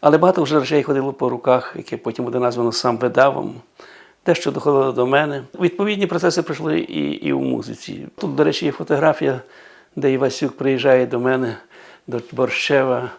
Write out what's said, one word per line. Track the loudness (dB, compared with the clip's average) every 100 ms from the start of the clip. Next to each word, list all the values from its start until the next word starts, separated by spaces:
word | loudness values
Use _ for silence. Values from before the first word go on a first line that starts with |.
Але | 4 6
багато | 4 2
вже | 2 2
речей | 2 0
ходило | 2 0 -2
по | -2 -2
руках, | -2 2 2 2 -12
яке | -10 -8
потім | -6 -6 -4
буде | 0
названо | -2 0 -2
сам | 0 -2 0
видавом. | 0 4 4 2 -6 -10 -20 _ -20 -20 -20 _ -2
Дещо | 0 0
доходило | -2 2 2 2
до | 0 2
мене. | 2 0 -4 -10 -2
Відповідні | -2 0 -2 0 -2
процеси | 0 0 0
пройшли | -2 -4 -2 -2
і, | -4 -4 -4
і | -4 -2
у | -2
музиці. | 0 -4 -6 -12 -12 -14 -14 -8
Тут, | -6 0
до |
речі, | 2 2 -4
є |
фотографія, | -6 -2 2 2 2 0 -2 -6 -20 -20 -20 _ -2
де | 0
Івасюк | 2 0 -2 -6 -2
приїжджає | 0 2 4 4 4
до | 0
мене, | 0 0 -2 -6 -14 -20 -20 -20 -8
до | -8 -8
Борщева. | -2 -2 -2 0 2 2 -2 -4